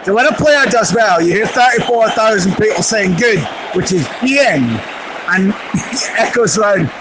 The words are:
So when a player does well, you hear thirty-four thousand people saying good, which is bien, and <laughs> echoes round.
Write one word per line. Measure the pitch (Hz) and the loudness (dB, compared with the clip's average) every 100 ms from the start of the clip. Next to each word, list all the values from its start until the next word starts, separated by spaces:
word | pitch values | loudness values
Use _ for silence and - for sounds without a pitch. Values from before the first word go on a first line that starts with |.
So | - 208 | 0 2
when | 269 | 2
a | |
player | - 302 294 262 | 2 2 2 2
does | 233 214 | 2 2
well, | 208 214 175 | 2 2 2
you | 170 | 2
hear | 180 220 | 0 0
thirty-four | - 247 233 - 233 220 | 2 2 2 0 2 2
thousand | - 220 214 185 - | 2 2 2 0 0
people | 214 - | 0 0
saying | 175 220 196 170 | -2 0 0 2
good, | 240 202 123 - - | 2 0 -2 -8 -6
which | - 147 | -4 -2
is | 180 135 - | -2 -2 -4
bien, | 254 269 262 160 120 113 - - - - - | -2 2 2 2 0 -2 -6 -14 -12 -12 -2
and | 180 190 | 0 0
<laughs> | - - - - - - - | -2 -6 -6 -6 -8 -6 -2
echoes | 220 240 220 196 | -2 0 0 2
round. | 208 196 151 - | 2 2 -2 -6